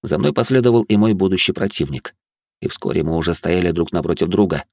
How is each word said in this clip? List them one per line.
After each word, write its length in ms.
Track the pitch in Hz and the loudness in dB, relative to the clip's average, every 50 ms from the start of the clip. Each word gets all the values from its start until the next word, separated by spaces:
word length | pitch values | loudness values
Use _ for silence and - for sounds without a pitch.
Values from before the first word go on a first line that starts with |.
За 160 | - - 147 - | -2 -2 -2 0
мной 140 | - 147 | 0 0
последовал 500 | 143 - 117 - 135 131 120 123 117 117 | 0 0 0 2 2 4 4 6 4 4
и 140 | 104 - 110 | 4 4 2
мой 180 | 101 107 110 107 | 4 4 4 4
будущий 380 | 92 95 95 95 90 - - | 2 2 0 2 0 0 -2
противник. 640 | - - 95 101 - - 78 69 69 - _ - _ _ _ _ _ _ _ _ _ _ | -2 -2 -4 -4 -2 -4 -4 -4 -4 -10 _ -14 _ _ _ _ _ _ _ _ _ _
И 80 | - - | -8 -8
вскоре 340 | - - - - - 82 | -8 -6 -6 -2 -2 -2
мы 140 | 78 80 82 | -2 0 -2
уже 180 | 82 78 85 82 | -2 -2 -2 -4
стояли 360 | - - 82 87 90 90 87 | -2 -2 -2 0 0 0 0
друг 220 | 80 85 82 - | 0 0 -2 -2
напротив 360 | - 85 - 85 85 - 87 85 | -2 -2 -2 -2 -2 -2 0 0
друга. 360 | 92 107 104 87 80 71 - _ | 2 2 2 2 0 -6 -6 _